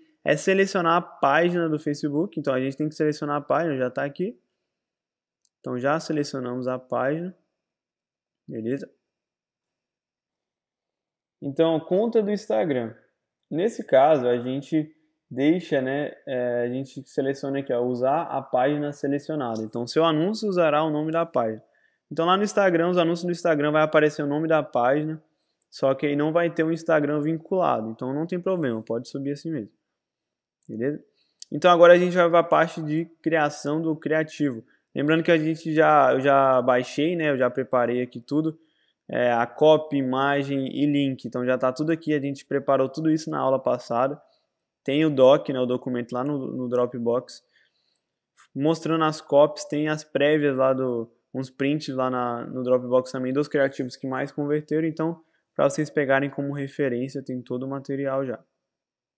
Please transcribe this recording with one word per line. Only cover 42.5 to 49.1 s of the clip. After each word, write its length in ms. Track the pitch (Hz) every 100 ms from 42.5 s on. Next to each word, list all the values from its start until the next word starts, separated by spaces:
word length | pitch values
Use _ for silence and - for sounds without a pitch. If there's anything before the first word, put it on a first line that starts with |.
| 139 139 135 131
tudo 220 | 160 160
isso 180 | 156 160
na 100 | 151
aula 240 | 131 131
passada. 560 | 131 123 - 120 135 147 _ _ _ _ _ _
Tem 220 | - 143
o 60 | 156
doc, 400 | 139 131 151 156
né, 100 | 131
o 60 | 123
documento 460 | 123 127 120 117
lá 120 | 123
no, 260 | 139 147 127 127
no 100 | 123
Dropbox, 760 | 123 123 127 117 120 127 - _ _ _ _ _ - _ _ _ - -
mostrando 500 | 135 147 160 160 160
as 160 | 156